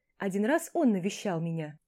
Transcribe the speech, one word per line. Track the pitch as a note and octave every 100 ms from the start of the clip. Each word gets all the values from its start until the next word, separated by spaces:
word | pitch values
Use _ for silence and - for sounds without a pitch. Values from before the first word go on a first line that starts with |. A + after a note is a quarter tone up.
| _ _
Один | F#3+ F#3+ G#3+
раз | D#4+ -
он | E4+ C#4
навещал | G3 F3+ - G#3 E3
меня, | E3 E3 D3+ D3